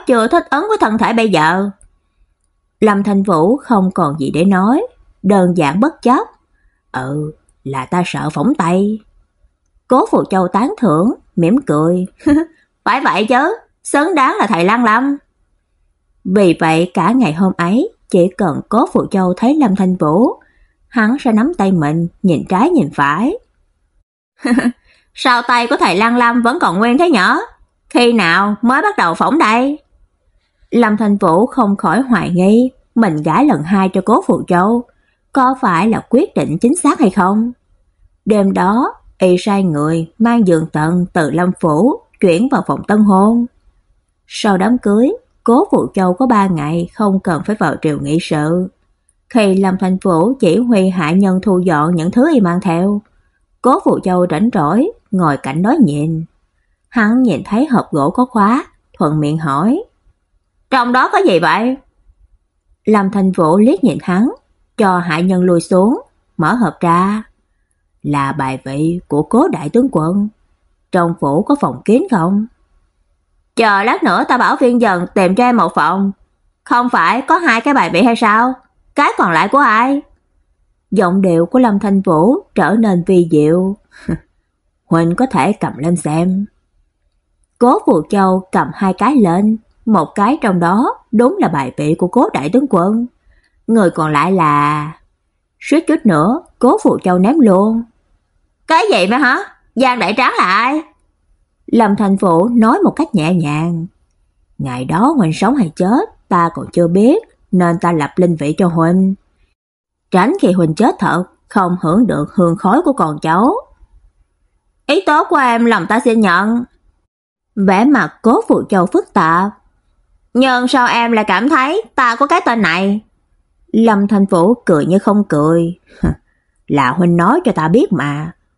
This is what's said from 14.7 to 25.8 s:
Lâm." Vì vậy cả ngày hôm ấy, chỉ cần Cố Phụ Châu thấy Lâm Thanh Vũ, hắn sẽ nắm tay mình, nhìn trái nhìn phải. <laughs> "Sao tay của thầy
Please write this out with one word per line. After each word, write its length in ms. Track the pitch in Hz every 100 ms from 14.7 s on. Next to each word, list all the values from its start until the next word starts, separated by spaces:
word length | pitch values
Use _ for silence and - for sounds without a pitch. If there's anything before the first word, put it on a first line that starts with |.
| 233
Lâm." 340 | 240 220 277 285 _ _ _ _ _ _ _ _ _ _
Vì 340 | - 190 190 160
vậy 320 | 165 160 175
cả 180 | - 170
ngày 220 | 254 208
hôm 200 | 156 190 -
ấy, 320 | 175 220 392 - _
chỉ 180 | 196 175 -
cần 240 | 196 131 -
Cố 160 | 226 302
Phụ 120 | - 147
Châu 220 | 196 185 180
thấy 180 | 233 302
Lâm 200 | 254 196
Thanh 200 | 190 185
Vũ, 360 | 156 165 269 480 _ _ _ _ _
hắn 300 | 240 214 277
sẽ 120 | 254
nắm 220 | 214 262 349
tay 140 | 196
mình, 360 | 185 147 160 170 -
nhìn 200 | 196 156 -
trái 200 | 185 285
nhìn 200 | 339 147
phải. 440 | - 143 151 247 440 _ _ _ _ _ _ _ _ _ _ 277
<laughs> 80 | 247 247 - _ _ _
"Sao 280 | - 277 240 247
tay 200 | 247 233
của 100 |
thầy 160 | 359